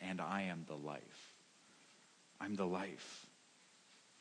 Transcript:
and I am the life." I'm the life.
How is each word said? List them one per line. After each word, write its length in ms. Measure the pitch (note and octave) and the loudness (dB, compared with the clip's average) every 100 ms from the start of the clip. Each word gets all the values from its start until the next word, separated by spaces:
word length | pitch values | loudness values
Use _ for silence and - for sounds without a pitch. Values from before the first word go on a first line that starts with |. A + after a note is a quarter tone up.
and 200 | F#2 F#2 | -2 0
I 220 | D#2+ G2 | 2 4
am 220 | F#2+ E2+ D#2 | 2 0 -2
the 80 | D2+ | -2
life." 580 | D2 C#2+ - - - - - - - - - - - - - - | -2 -4 -6 -14 -16 -18 -20 -20 -20 -20 -20 -20 -20 -20 -20 -8
I'm 140 | G2 | -2
the 140 | G2+ F2+ | 2 4
life. 580 | F#2 F#2 D2 - - - - - - - - - - - - | 4 0 -4 -8 -10 -14 -20 -20 -20 -20 -20 -20 -20 -20 -20